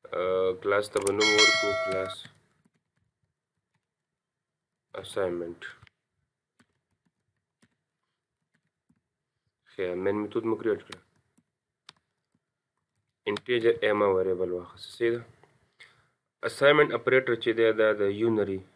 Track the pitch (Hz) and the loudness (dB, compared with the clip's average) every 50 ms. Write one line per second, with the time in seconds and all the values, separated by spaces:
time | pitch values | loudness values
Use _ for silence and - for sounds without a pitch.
0 | _ - - 87 90 92 92 92 95 95 92 - - 101 101 104 104 - - 101 | _ -8 -6 -4 -2 0 0 0 0 0 -2 -4 -2 0 0 0 -2 -2 -4 -4
1 | 101 98 101 101 107 107 104 104 104 104 - - - 104 101 95 - - 95 95 | -2 -2 0 0 2 2 4 4 4 4 4 2 0 -2 -2 -4 -4 -4 -4 -4
2 | 95 - - - - - _ _ _ _ _ _ _ _ _ _ _ _ _ _ | -6 -6 -10 -14 -18 -20 _ _ _ _ _ _ _ _ _ _ _ _ _ _
3 | _ _ _ _ _ _ _ _ _ _ _ _ _ _ _ _ _ _ _ _ | _ _ _ _ _ _ _ _ _ _ _ _ _ _ _ _ _ _ _ _
4 | _ _ _ _ _ _ _ _ _ _ _ _ _ _ _ _ _ _ - 98 | _ _ _ _ _ _ _ _ _ _ _ _ _ _ _ _ _ _ -16 -16
5 | 92 - - 107 95 90 87 87 87 85 87 - - - - - - - _ _ | -14 -8 -4 -4 -2 -2 -4 -6 -8 -10 -12 -14 -16 -18 -18 -18 -20 -20 _ _
6 | _ _ _ _ _ _ _ _ _ _ _ _ _ _ _ _ _ _ _ _ | _ _ _ _ _ _ _ _ _ _ _ _ _ _ _ _ _ _ _ _
7 | _ _ _ _ _ _ _ _ _ _ _ _ _ _ _ _ _ _ _ _ | _ _ _ _ _ _ _ _ _ _ _ _ _ _ _ _ _ _ _ _
8 | _ _ _ _ _ _ _ _ _ _ _ _ _ _ _ _ _ _ _ _ | _ _ _ _ _ _ _ _ _ _ _ _ _ _ _ _ _ _ _ _
9 | _ _ _ _ _ _ _ _ _ _ _ _ _ _ - - 95 90 90 90 | _ _ _ _ _ _ _ _ _ _ _ _ _ _ -8 -6 -4 -4 -4 -2
10 | 95 98 101 107 107 104 - 117 110 113 113 107 117 110 101 98 - - - - | -2 -2 -2 -2 -4 -4 -6 -4 -2 -2 -4 -2 0 -2 -2 -2 -6 -18 -20 -20
11 | _ _ _ _ _ _ _ _ _ _ _ _ _ _ _ _ _ - _ _ | _ _ _ _ _ _ _ _ _ _ _ _ _ _ _ _ _ -20 _ _
12 | _ _ _ _ _ _ _ _ _ _ _ _ _ _ _ _ _ _ _ _ | _ _ _ _ _ _ _ _ _ _ _ _ _ _ _ _ _ _ _ _
13 | _ _ _ _ _ 98 104 - _ - 123 120 110 117 113 - 104 107 104 104 | _ _ _ _ _ -6 -6 -6 _ -2 -2 2 2 2 2 2 0 0 2 2
14 | 104 101 95 92 92 95 92 87 92 87 90 90 90 - - - - - - - | 2 2 2 2 0 0 -2 -2 -2 -4 -4 -8 -8 -12 -18 -20 -20 -20 -6 -2
15 | 117 117 117 120 113 - - _ - _ _ _ _ _ _ _ - - _ _ | -2 -2 -2 -2 -8 -16 -20 _ -20 _ _ _ _ _ _ _ -20 -20 _ _
16 | _ _ _ _ _ _ _ _ - 117 117 - 139 143 147 147 147 - - 120 | _ _ _ _ _ _ _ _ -8 -8 -2 4 6 6 8 6 4 4 2 -2
17 | - 123 127 131 127 127 120 113 - 120 110 113 113 113 110 107 110 110 107 104 | 0 4 4 4 4 2 -2 0 0 0 2 4 4 4 4 4 4 2 4 2
18 | 101 101 101 104 113 117 113 107 101 95 95 95 95 _ _ | 0 -2 0 0 0 2 2 2 0 0 -4 -8 -10 _ _